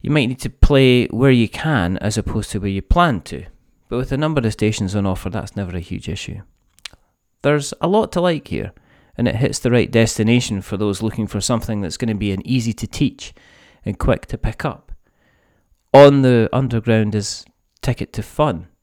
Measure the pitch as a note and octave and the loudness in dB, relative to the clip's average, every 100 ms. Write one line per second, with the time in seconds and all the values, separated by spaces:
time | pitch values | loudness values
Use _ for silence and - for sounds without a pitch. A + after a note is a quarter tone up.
0 | - D3+ B2 B2+ - - - C#3 C3 B2 | 0 0 0 -4 -10 2 6 6 6 4
1 | A#2 A2 C3+ B2+ A2 - D#3+ C#3 F2 F#2+ | 2 2 4 4 2 -2 -2 0 0 -2
2 | G#2 G#2+ - A2 G2+ G#2 G2 G2 - F3 | -2 -4 -4 -6 -6 -6 -4 -6 0 2
3 | F3 G#2+ - C2+ F2+ _ _ _ _ A#2 | 2 0 -6 -14 -14 _ _ _ _ -6
4 | C3 C3+ D#3 D3+ A2+ - G#2+ G#2+ G2 G#2 | -4 -2 0 0 0 0 -2 0 -4 -2
5 | G2 F#2 G2 G#2 - - F#2 F2 E2+ F#2 | -2 -4 -6 -8 -8 -8 -8 -8 -8 -10
6 | - - - G2 - _ _ _ - _ | -8 -10 -10 -14 -16 _ _ _ -20 _
7 | _ _ _ _ D3 D3 C#3+ - E3 G#3 | _ _ _ _ -2 0 -4 -6 0 0
8 | - F3+ F3+ D#3+ - - - - _ _ | 0 0 0 -2 -6 -8 -8 -12 _ _
9 | _ - A#2+ A2 C3 - B2+ A#2+ F#2+ A2+ | _ -2 -2 0 -2 0 0 2 2 2
10 | A2 - A2 A#2+ - G2+ - G2 G#2 G2 | 0 0 2 2 0 -6 -6 -4 -4 -2
11 | A2 A2 G#2 G#2 - A#2 - G#2 F#2 - | -4 -4 -6 -4 -2 -4 -4 -6 -6 -6
12 | A#2 G#2 G#2 F#2+ - B2+ A2+ A2 A2+ - | -4 -2 -4 -4 -4 -2 -2 -6 -8 -2
13 | D3 - - - _ _ _ _ - G2 | -2 -2 -20 -20 _ _ _ _ -10 -4
14 | - A#2+ - - A#2+ - D3 - - - | -2 -2 -4 -6 -6 -4 -8 -8 -18 -20
15 | _ _ _ _ _ _ _ _ _ C#3 | _ _ _ _ _ _ _ _ _ 10
16 | C#3+ C#3+ C3 B2 A2+ B2+ C3 A#2 A2+ A2 | 10 8 4 4 2 0 0 -2 2 2
17 | G#2+ G#2 G2 - - _ _ _ - B2 | 2 -2 -4 -10 -16 _ _ _ -4 -4
18 | - - G2+ - D3+ E2+ E2+ _ | -6 -10 -10 -2 -2 -2 -10 _